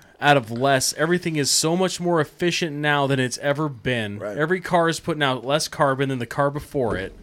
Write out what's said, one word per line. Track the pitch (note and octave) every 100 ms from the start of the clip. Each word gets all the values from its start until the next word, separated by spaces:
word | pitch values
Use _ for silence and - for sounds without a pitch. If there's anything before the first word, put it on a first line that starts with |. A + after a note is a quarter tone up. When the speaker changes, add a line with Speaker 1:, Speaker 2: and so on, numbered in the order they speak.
| - -
Speaker 1:
out | C#3+ C#3+
of | A2
less. | A#2 C#3 C3+ -
Everything | - D#3 F3 F3 D#3
is | C3+
so | - D#3+ F3
much | F#3 -
more | F3 E3+
efficient | D3 - F3 E3+ E3+ D3
now | D3+ D3 C#3
than | C3+
it's | B2+ -
ever | C#3+ C#3+ D#3
been. | A#2+ C3 B2 G#2+ G2+
Speaker 2:
Right. | G2+ G#2
Speaker 1:
Every | D#3 F#3
car | F3 F3 E3
is | D#3
putting | - D3+
out | C#3 B2+
less | A#2 D3 -
carbon | - D3 C3 C#3
than | C3
the | A#2
car | - C#3+
before | C#3+ - C#3+ A#2 F#2
it. | F#2+ -